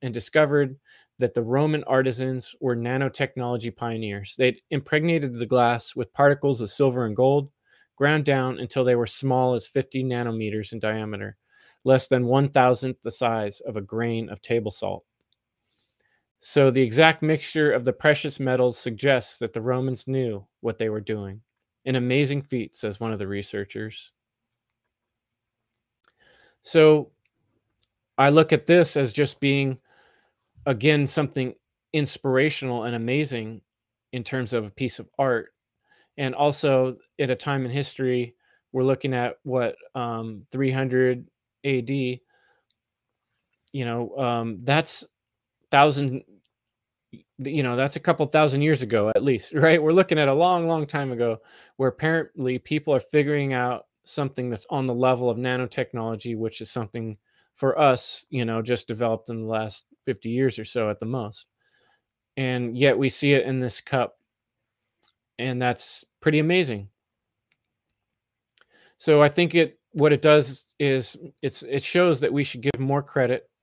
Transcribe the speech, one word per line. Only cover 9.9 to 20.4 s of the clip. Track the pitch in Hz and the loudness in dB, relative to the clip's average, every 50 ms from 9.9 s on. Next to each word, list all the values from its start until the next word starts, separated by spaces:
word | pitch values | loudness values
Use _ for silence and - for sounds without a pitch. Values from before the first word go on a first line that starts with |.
| - 135 131 | -6 -6 -4
nanometers | 131 123 120 120 117 113 110 110 107 104 107 101 - 117 | -4 -4 -4 -4 -4 -4 -4 -6 -6 -6 -6 -8 -8 -10
in | 110 | -6
diameter, | 107 107 107 110 110 107 104 98 101 104 107 _ _ _ _ _ _ _ _ _ - | -4 -4 -4 -4 -6 -8 -8 -10 -10 -12 -14 _ _ _ _ _ _ _ _ _ 2
less | 131 131 127 - | 2 2 4 4
than | - 135 123 123 | 0 0 0 2
one | 120 131 139 143 139 | 2 2 2 2 2
thousandth | - 135 123 127 127 - 135 131 127 _ - | 2 4 4 4 4 2 -2 -8 -8 _ -10
the | 117 | -10
size | - - 131 117 113 110 107 104 101 - | -8 -4 -4 -2 -2 -2 -4 -6 -8 -10
of | - - 107 | -12 -8 -8
a | 107 | -8
grain | 101 101 110 113 117 117 117 113 113 - | -8 -8 -6 -6 -4 -4 -4 -6 -6 -8
of | 107 - | -12 -14
table | - - 117 120 104 107 | -6 -4 -4 -2 -2 -4
salt. | - - 107 98 95 - _ _ _ _ _ _ _ _ _ _ _ _ _ _ _ _ _ _ _ _ _ _ _ _ _ _ _ _ | -10 -8 -8 -8 -8 -10 _ _ _ _ _ _ _ _ _ _ _ _ _ _ _ _ _ _ _ _ _ _ _ _ _ _ _ _
So | - - - 147 139 135 | -10 -2 2 4 4 6
the | 120 135 | 6 4
exact | 131 113 110 135 160 160 156 - | 2 2 4 6 6 6 4 2
mixture | 156 156 156 147 - - - - 151 147 | 0 0 0 0 -2 -4 -2 2 2 2
of | - 127 120 | 2 2 0
the | 127 - | -2 -2
precious | - - 151 147 143 - 147 - - | 2 2 2 2 2 0 -8 -6 -4
metals | 139 127 127 127 127 123 117 | -2 0 2 2 2 0 0
suggests | - - 123 113 104 - 143 135 123 104 - - | -2 -8 -8 -8 -2 0 2 2 0 0 -6 -10
that | - 120 113 - | -8 -8 -8 -6
the | 117 | -6
Romans | 110 127 127 127 131 135 127 113 - | -4 -2 -2 -2 -2 -4 -6 -6 -8
knew | 131 131 131 127 117 107 98 | -6 -4 -4 -4 -4 -6 -8